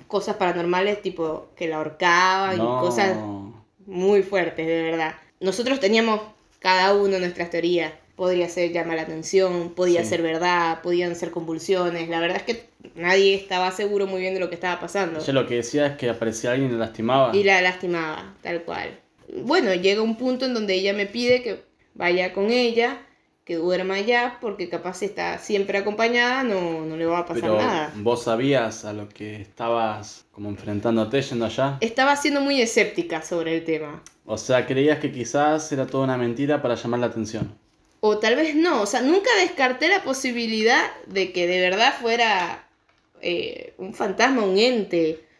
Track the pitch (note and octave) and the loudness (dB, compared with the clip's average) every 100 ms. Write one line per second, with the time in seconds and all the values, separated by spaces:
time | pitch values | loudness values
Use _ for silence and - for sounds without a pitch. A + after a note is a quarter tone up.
0 | - G3+ G3+ G#3 F3+ E3+ E3+ F3+ G3+ G#3 | -4 -4 -2 0 0 0 0 2 2 0
1 | F#3+ F3+ D#3+ D#3 - - E3 D#3 D#3 D#3 | -4 -4 -4 -4 -10 -8 -6 -4 -6 0
2 | F3 F3 F#3 F#3+ F#3+ F#3 A#2+ B2+ - A#3 | 2 4 4 2 0 0 0 0 0 2
3 | F#3+ G#2+ G#2+ G2+ G2 - _ _ G3+ F#3 | 2 0 -4 -10 -12 -18 _ _ -10 0
4 | F#3+ G#3 F#3+ G3 E3 D#3+ D#3+ E3 E3 E3 | 4 4 4 0 0 -2 -2 0 0 -2
5 | D#3+ - _ _ F#3 F#3 B3 C4+ G3 A3+ | -2 -6 _ _ -2 0 0 2 4 4
6 | A3+ G#3 G#3 - _ _ F#3 F#3 F#3+ G3+ | 4 0 -4 -18 _ _ 2 4 4 4
7 | G3+ F#3+ F3+ F3 E3+ E3+ E3+ F3 D#3 - | 4 2 -2 -4 -4 0 2 2 0 -6
8 | _ - F#3 F3+ E3+ F#3 F3 F3 E3 D#3+ | _ -4 0 2 0 0 -2 -2 -2 -4
9 | D#3+ D#3+ D#3+ F#3+ F#3 F3 E3+ E3+ F3+ F3 | -4 -8 0 2 2 0 -4 -2 2 2
10 | E3 E3+ E3 D#3+ F3 F3 E3 D#3+ F3 F3 | 2 0 0 0 2 2 2 -2 0 0
11 | F3 E3+ F3 E3+ E3 D#3+ - F#3 F3 E3+ | 0 -4 -6 -6 -6 -6 0 2 2 -2
12 | E3 E3+ E3+ G3 - A#3 - _ - E3 | -4 -2 0 -2 -4 -6 -8 _ -20 -6
13 | E3+ F#3+ G3 G3 G3 F3+ F#3 F#3 G#3 G3+ | 2 6 6 4 -2 -2 -2 -2 -2 0
14 | G3 F#3 F#3 F#3 F3+ E3+ F#3 F3 E3+ G3+ | 0 -2 -2 -2 -4 -4 -4 -4 -4 -2
15 | F3+ D#3+ D3 C3+ A#2 A#2+ A#2 D3 C#3+ C#3+ | -2 -2 0 0 2 -2 -2 0 0 0
16 | A#2+ A2+ A2+ A2 B2 B2+ C3+ A#2 A2 - | -4 -2 -4 -2 -2 0 0 -2 -4 -4
17 | A2+ C3+ B2+ G3 G3 F#3+ F3+ F3+ F3+ E3+ | 0 2 4 4 4 4 2 -2 -4 -4
18 | D#3+ D#3 G3 - - E3+ E3+ F2 - - | -4 -8 -12 -14 -8 -8 -6 -8 -8 -12
19 | _ _ - - A3+ F4 A#3+ F3+ F#3+ G3+ | _ _ -14 -10 0 2 2 2 2 2
20 | A3 A3+ B3+ B3+ C4 A#3+ G3+ F#3 G3 G#3 | 0 0 -2 0 -2 -2 0 0 0 0
21 | G3+ A#3 A#3+ B3 B3 F#3 - _ _ - | -2 -2 2 2 2 -8 -12 _ _ -4
22 | F3 F3+ F3+ F#3+ G#3 B3 A#3+ A3+ A#3+ C4+ | 0 2 0 0 0 2 2 2 0 -2
23 | - _ _ _ - E3+ F3 F3+ F#3 G3 | -14 _ _ _ -6 -2 0 0 0 -2
24 | G#3 A#3+ B3 B3 A#3 G3+ F3 E3 F3 F3+ | 2 2 0 -4 -8 -6 -6 -6 -6 -6
25 | G3+ - F3 E3+ - G3+ G3 G3+ G3+ G#3 | -6 -4 -6 -6 -2 0 0 0 0 0
26 | A3+ A#3+ A#3+ C4 B3+ F#3+ F3 D#3+ D#3+ D#3+ | 2 2 2 0 0 0 -2 -4 -6 -4
27 | E3 F3 E3+ F3 F3 G#2+ B3 F3 D3+ G#2+ | 0 0 -2 -2 0 2 2 0 -2 -2
28 | G#2+ A#2+ B2 A2+ C3+ C3+ A2+ G#2+ G#2+ G#2 | 0 0 0 0 2 2 2 -4 -10 -10
29 | G2+ - G#2+ G#2+ F#2+ - A#2 A#2 A2+ G#2+ | -12 -12 -12 -12 -14 -6 -2 0 0 -4
30 | G2+ - _ - G#2 G2+ A2 G#2 A2+ A2+ | -10 -18 _ -12 -10 -8 -6 -2 2 2
31 | G#2+ C3+ C3+ A#2+ A2+ - C3+ C3+ A3+ A3+ | 2 0 -2 -2 -2 0 -2 0 -2 2
32 | C4+ C#4+ D4 C#4 C#4 C#4 A3+ A3+ G3 - | 2 2 2 0 2 2 2 2 2 0
33 | E3+ D#3+ - F3 E3 E3 E3 D#3 D3+ D3 | -4 -6 -4 -4 -2 -2 -2 -4 -4 -12
34 | - _ - A2 - B2+ A#2 C3 D3 D3 | -18 _ -8 -8 2 2 2 2 4 2
35 | C#3+ B2 A#2 C#3+ D3+ D#3 D3+ C#3 C3 C3+ | -2 -6 -4 0 2 2 -2 -4 -2 0
36 | C3+ B2+ A#2+ A#2+ C#3 C#3+ C3 A#2 A#2+ A#2+ | 0 0 0 -2 0 0 0 -2 -2 -2
37 | A#2 A2+ G#2 A2 G2+ - _ _ _ _ | -2 -2 -6 -6 -8 -10 _ _ _ _
38 | G#3+ G#3 A3 B3+ D#4+ D4+ F4 C4+ G3 B3 | 0 2 2 2 2 2 2 2 0 0
39 | B3+ F#4 B4+ G#4+ F4+ - B3+ B3 D#4+ G4 | 2 4 4 2 2 2 0 2 2 2
40 | - C4+ C4 A#3+ A3+ A3 A3 C#4 E4+ - | 0 -2 -2 -4 -2 2 4 4 0 -6
41 | - F#3+ F#3 F#3 F3 F3+ F3+ F#3+ B3 C#4 | -6 -2 -2 0 0 2 2 4 2 2
42 | A#3 A#3 A3+ G3 E3 - - _ _ _ | -2 2 2 2 -2 -6 -16 _ _ _
43 | _ _ - - - - - - F#3+ A3 | _ _ -4 -4 -4 -8 -14 -14 -14 -6
44 | A3 F#3+ B3+ C4 G3 F#3+ A#3+ A#3+ F#3+ E3+ | -4 2 2 2 2 4 4 2 0 0
45 | D#3+ D#3+ - | 0 -2 -12